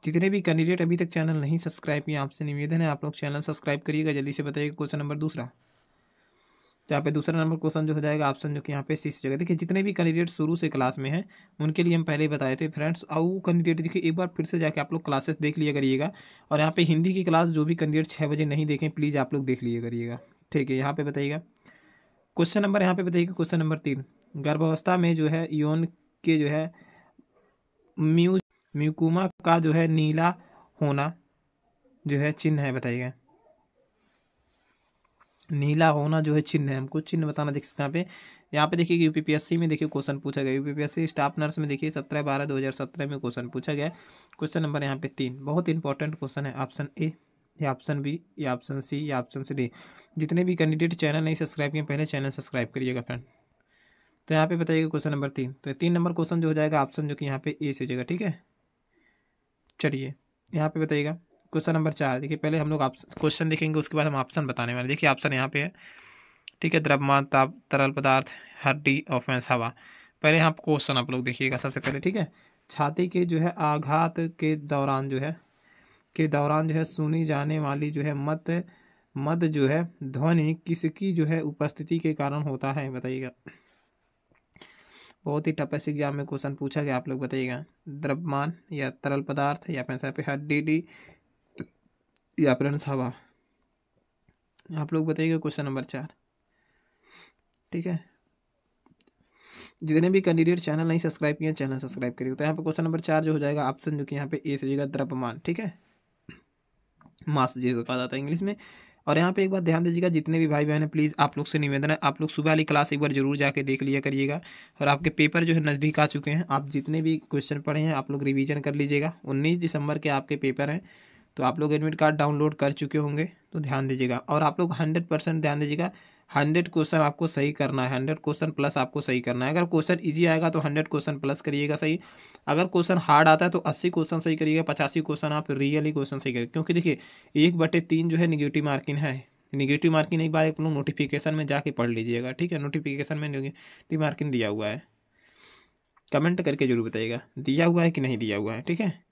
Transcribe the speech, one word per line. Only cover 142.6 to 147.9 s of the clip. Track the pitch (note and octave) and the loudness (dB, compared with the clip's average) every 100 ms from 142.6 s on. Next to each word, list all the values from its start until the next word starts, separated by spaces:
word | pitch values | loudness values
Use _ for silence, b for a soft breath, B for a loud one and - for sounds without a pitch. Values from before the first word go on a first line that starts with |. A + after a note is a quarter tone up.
नोटिफिकेशन | C#3+ D3+ D3 C#3 C#3+ D3+ | -4 -4 -4 -6 -4 -4
में | D3+ | -4
नेगेटिव | C#3 C3+ - - - _ D#3 | -4 -6 -8 -20 -20 _ 0
मार्किंग | D3+ - D3 | 0 0 -2
दिया | B2+ G#2+ | 0 0
हुआ | G#2 G#2 | 0 -4
है, | A2 - _ _ b b b b b b _ _ _ - | -6 -10 _ _ b b b b b b _ _ _ -2
कमेंट | C#3+ D#3+ F3+ | 0 2 2
करके | E3+ C3+ C3+ | 0 2 2
जरूर | A#2+ A2+ | 2 0
बताइएगा | A2 A2+ A#2 - - | -2 -4 -4 -8 -8
दिया | D3 C#3+ E3 | -2 4 4
हुआ | F3 | 6
है | E3+ | 4